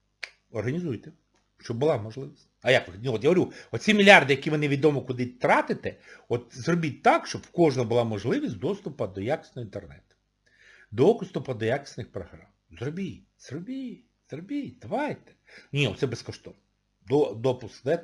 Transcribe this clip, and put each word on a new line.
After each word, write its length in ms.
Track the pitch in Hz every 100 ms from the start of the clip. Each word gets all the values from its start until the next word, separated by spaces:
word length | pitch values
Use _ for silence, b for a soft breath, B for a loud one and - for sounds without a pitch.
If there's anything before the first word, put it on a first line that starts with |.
| _ _ - _ _
Організуйте, 600 | 113 107 160 175 107 - - _ _ _ _
щоб 200 | - 117
була 200 | 151 135
можливість. 520 | 107 110 143 - _ _
А 100 | 120
як 160 | 127 -
ви? 60 | 92
Ну, 100 | 123
от 100 | 110
я 60 | 131
говорю, 240 | 180 120 B B
оці 220 | 113 -
мільярди, 400 | 208 196 190 135
які 160 | 139 165
ви 80 | 151
невідомо 440 | 147 139 151 143
куди 240 | - 123 123
тратите, 720 | - 147 240 - 143 98 - B B -
от 180 | 117 -
зробіть 520 | - 120 170 160 -
так, 240 | 226 320 -
щоб 140 | -
в 80 | -
кожного 400 | - 165 127 113
була 140 | 117
можливість 540 | 117 104 117 247 285 107
доступу 500 | 139 196 180 143 107
до 140 | 95
якісного 440 | 104 160 - - 110
інтернету. 500 | 101 85 71 _ _ _ _ b b b b b
Доступу 600 | 104 156 233 180 165 135
до 120 | 117 110
якісних 460 | 135 - - -
програм. 360 | 104 87 80 - _ _ 82
Зробіть, 440 | 127 170 185 92 _ _
зробіть, 680 | - 135 196 269 254 196 _ _ _
зробіть, 500 | 135 190 285 233 -
давайте. 500 | 110 214 294 - - _ B B B
Ні, 160 | 143 135
оце 200 | 92 135
безкоштовно. 520 | - - - - - _ _ _ _ -
До, 260 | 139 143
допуск, 520 | 110 127 127 107 - 127
де 120 | 165